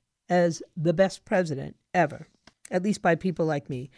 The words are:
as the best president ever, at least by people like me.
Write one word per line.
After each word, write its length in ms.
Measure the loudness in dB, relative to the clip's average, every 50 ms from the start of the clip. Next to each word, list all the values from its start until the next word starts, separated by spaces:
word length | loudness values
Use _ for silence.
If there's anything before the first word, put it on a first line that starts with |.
| _ _ _ _ _ 0
as 320 | 2 4 4 2 0 -2 -10 -14 -8
the 200 | -2 0 0 2
best 320 | 4 2 2 0 -6 _
president 500 | -2 0 0 0 0 -4 -8 -8 -10 -14 _ _ _
ever, 360 | 0 0 0 0 -2 -8 -18 _ _ _ _ _ _ _ -10 -6
at 120 | -4 -2
least 200 | -2 -2 -2 0
by 120 | 2 2 2
people 300 | 2 0 -4 -2 -2 -2
like 240 | -2 -2 -4 -6 -8
me. 220 | -10 -10 -10 -14 _